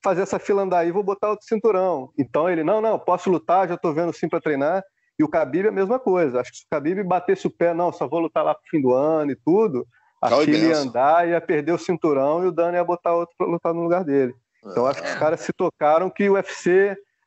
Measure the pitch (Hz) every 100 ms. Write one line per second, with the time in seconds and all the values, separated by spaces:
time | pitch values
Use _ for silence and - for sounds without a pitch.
0 | 196 180 196 196 - 202 190 180 170 175
1 | 196 196 214 208 - 220 226 185 185 151
2 | 127 - 135 147 170 165 156 214 220 185
3 | - 180 - 165 - 180 185 175 175 151
4 | 170 151 165 165 160 139 143 190 190 _
5 | _ - 151 165 151 156 208 196 190 254
6 | 240 185 156 123 123 - - 156 143 190
7 | 185 180 175 190 170 - 170 170 175 -
8 | 135 165 165 160 151 147 _ 160 127 127
9 | 147 160 147 127 - 190 220 127 123 _
10 | _ _ 120 123 151 151 - 156 135 117
11 | 139 170 170 165 165 156 147 170 - 170
12 | 160 139 139 165 180 160 170 175 175 175
13 | 170 170 170 - 180 170 170 170 170 175
14 | 170 139 131 - _ _ 107 107 127 139
15 | - 120 151 160 - - 175 - 151 160
16 | 185 - 202 196 190 - 180 185 202 190
17 | - _